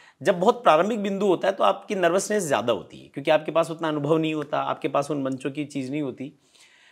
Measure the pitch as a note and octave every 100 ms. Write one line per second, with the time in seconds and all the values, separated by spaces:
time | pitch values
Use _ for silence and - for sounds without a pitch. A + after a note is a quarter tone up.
0 | - _ C#3 F3+ G3 - F3+ D#3 G3 A3+
1 | G3+ G3 G3+ E3 F#3+ G3 G3+ G3 - G3
2 | E3+ F#3 F#3+ G#3 D#3+ A#2 A#2+ G2 D2 -
3 | C2+ C#3+ C#3+ D#3 D#3+ D#3+ D#3+ D#3+ D#3+ D3+
4 | C#3+ D#3+ D#3+ D#3 D3 C#3+ C3+ C3 C#3+ C#3+
5 | C#3 D3 C3+ C3 C#3+ C#3+ C#3+ C#3+ B2+ D3+
6 | C#3 G#2+ C3 - _ _ - _ _